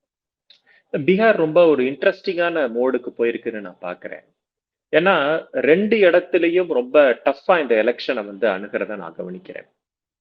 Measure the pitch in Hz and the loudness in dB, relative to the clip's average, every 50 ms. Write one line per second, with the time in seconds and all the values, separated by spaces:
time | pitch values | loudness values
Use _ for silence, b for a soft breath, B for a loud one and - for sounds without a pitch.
0 | _ _ _ _ _ _ _ _ _ _ b b b b b b b _ - 151 | _ _ _ _ _ _ _ _ _ _ b b b b b b b _ -8 -4
1 | 139 156 190 196 226 226 202 - 160 156 156 175 175 160 147 127 127 131 143 - | 0 0 2 4 4 2 2 2 0 0 2 4 4 4 4 2 0 -2 -4 -2
2 | 196 196 185 - - 196 175 170 175 170 170 160 139 120 113 120 127 131 127 123 | -2 -2 -2 -2 -6 -6 -4 -2 -2 -2 -2 -2 -4 -2 -2 -2 -2 0 -2 -4
3 | - 120 - - 120 117 113 110 - 117 107 107 101 90 87 _ 90 87 90 - | -6 -10 -6 -4 -4 -4 -4 -4 -8 -8 -10 -10 -12 -14 -16 _ -12 -12 -12 -12
4 | - - - - - _ _ _ _ _ _ _ _ _ _ _ _ _ - 156 | -14 -16 -16 -16 -20 _ _ _ _ _ _ _ _ _ _ _ _ _ -2 0
5 | 175 196 190 156 139 147 160 165 - - - 131 120 135 160 190 214 214 233 220 | 2 2 2 2 0 0 -2 -4 -4 -6 -6 -2 2 4 4 4 4 2 2 4
6 | 196 175 165 180 175 - - 175 165 170 170 180 180 165 147 123 123 127 139 151 | 4 4 4 4 2 2 0 0 0 2 0 0 0 0 -2 -2 -2 2 4 4
7 | 143 131 117 - - 139 135 - - - 185 170 147 120 117 107 107 120 120 - | 4 4 2 2 0 -2 -2 -2 0 0 0 0 2 0 0 2 2 0 -2 -2
8 | - - 131 113 101 104 101 98 117 107 95 95 101 95 - 107 101 95 107 98 | -6 -6 -6 -6 -6 -10 -6 -2 -2 -2 -2 -2 -6 -8 -6 -6 -6 -6 -8 -12
9 | 87 82 80 - 90 90 92 92 92 - - - - _ _ _ _ _ _ _ | -12 -14 -14 -14 -14 -12 -14 -14 -16 -16 -18 -18 -18 _ _ _ _ _ _ _
10 | _ _ _ _ | _ _ _ _